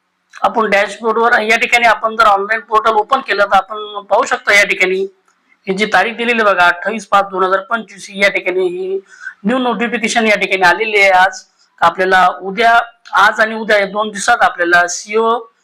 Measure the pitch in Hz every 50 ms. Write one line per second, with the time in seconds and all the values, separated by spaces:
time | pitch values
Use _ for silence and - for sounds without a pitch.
0 | _ _ _ _ _ _ - - - 196 190 226 220 214 202 196 208 202 202 -
1 | 226 226 214 233 226 240 240 226 214 220 226 226 247 240 247 233 240 226 214 -
2 | 233 220 220 220 220 214 196 196 196 208 226 220 220 - 220 214 214 226 220 214
3 | 214 - 269 262 269 214 202 208 202 185 202 190 190 - 214 208 214 208 208 202
4 | 190 202 196 226 170 - - - - 226 202 202 202 190 190 - 185 185 185 190
5 | 196 196 _ _ _ _ _ _ _ _ _ _ - 196 185 190 214 202 - 185
6 | 196 233 220 214 233 240 240 226 214 202 190 180 175 175 175 - - 196 226 214
7 | - - 208 196 196 196 190 185 190 185 190 190 190 - 233 226 196 - 202 185
8 | - 208 202 196 202 196 190 185 185 185 180 185 185 175 175 180 185 185 190 196
9 | 196 _ - - - - - _ - 202 254 262 247 247 226 190 240 220 240 226
10 | 226 220 - 233 220 214 208 185 190 175 196 190 185 175 175 196 220 220 208 202
11 | 196 196 185 180 185 196 - - - _ _ _ _ _ _ - 175 170 170 190
12 | 185 190 190 185 180 180 180 - 180 196 190 233 226 233 233 233 233 - _ _
13 | _ - - 185 196 220 220 226 220 220 226 220 220 202 214 202 196 185 196 208
14 | 214 214 196 196 - 247 240 226 202 175 - 180 175 170 175 175 175 170 - -
15 | - 208 214 220 226 226 233 247 226 - _ _